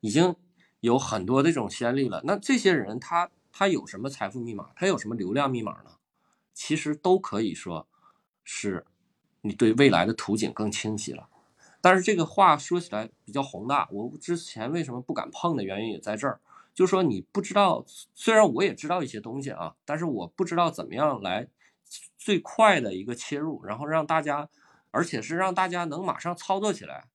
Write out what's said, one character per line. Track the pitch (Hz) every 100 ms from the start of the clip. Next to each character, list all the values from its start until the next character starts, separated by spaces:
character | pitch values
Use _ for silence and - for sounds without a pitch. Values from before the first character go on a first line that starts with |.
已 | 110
经 | 123 180 175 _ _ _ _
有 | 113 127
很 | 135 107
多 | 92 131
这 | 147
种 | 151 104
先 | - 120
例 | 131 127
了。 | 90
那 | 139 202
这 | 208 254
些 | 190
人 | 165 98 113
他， | - 170 175 _ _
他 | - 196
有 | 147 92
什 | 95
么 | 131
财 | 135 98
富 | 120
密 | 120
码？ | 104 87
他 | - 185
有 | 156
什 | 107
么 |
流 | 92 92
量 | 117 139
密 | 127
码 | 110 -
呢？ | - _ _ _ _ _ _
其 | - - 156
实 | 151
都 | 147 180 185
可 | 190 104
以 | 107
说 | 82 95 80 - _ _ _ _ _
是 | - - 101 90 - _ _ _ _ _
你 | 107
对 | 98 113
未 | 113 139
来 | 85 92
的 |
图 | 117 - 107
景 | 110
更 | - 104
清 | 104 107 107
晰 | -
了。 | - - _ _ _ _ _
但 | 180 185
是 |
这 | 180
个 | 196
话 | 160 - 190 147
说 | - 175
起 | 165
来 | 104 113 _
比 | -
较 | 120
宏 | 139 90 110
大， | 143 90
我 | 101 117 147
之 | - 170
前 | 165 - 113
为 | 170
什 | 143
么 | 120
不 | 127
敢 | 135 -
碰 | - 170 147
的 |
原 | 98 98
因 | 113
也 | 90
在 | 107 107
这 | 135
儿， | - _ - _
就 | - 185
是 |
说 | 190
你 | 175 101
不 | - -
知 | -
道， | 196 196 - - - -
虽 | _ -
然 | 220 208
我 | 120
也 | 190
知 | 110 151
道 | 180
一 | 139
些 | -
东 | 110 131
西 | 139
啊， | 92 82 -
但 | - 151
是 |
我 | 165 117 85
不 | -
知 | 180
道 | 175 170
怎 | - 69
么 |
样 | 98 151 120
来 | 98 95 127 _ _ _ _ - - _
最 | - 185
快 | - - 220 175
的 | 113
一 | 92
个 | 104 120
切 | - 143
入， | 156 151
然 | 113 110
后 |
让 | 147 160 151
大 | 160
家， | 151 143 151 _ _ _ _
而 | 127
且 | - 127
是 | 101
让 | 170 190
大 | 185 185
家 | 175
能 | 170 147
马 | 175 -
上 | 170 175
操 | - 196
作 | 208
起 | 190
来 | 78 69 -